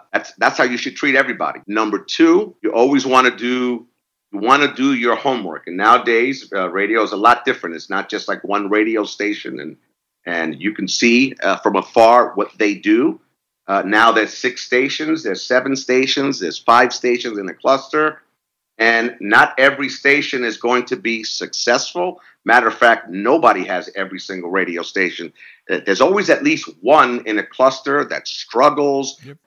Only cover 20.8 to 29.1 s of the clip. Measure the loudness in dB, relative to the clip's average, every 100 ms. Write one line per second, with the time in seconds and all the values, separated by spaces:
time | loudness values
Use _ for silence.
20.8 | -2 -6 -4 -6 -6 -10 -8 -4 0 0
21.8 | -2 -6 -6 -6 _ _ 2 2 2 4
22.8 | 4 4 0 -4 0 4 4 2 0 -6
23.8 | -6 -8 -8 -10 -12 -10 -4 -2 -2 -4
24.8 | -6 -4 -4 -4 -14 -16 -20 -18 -6 -4
25.8 | -2 2 2 2 2 0 0 -2 -6 -6
26.8 | 4 4 4 0 -4 -4 -4 2 2 2
27.8 | -2 -2 -2 -8 -10 -12 -4 2 2 2
28.8 | 0 -2 -4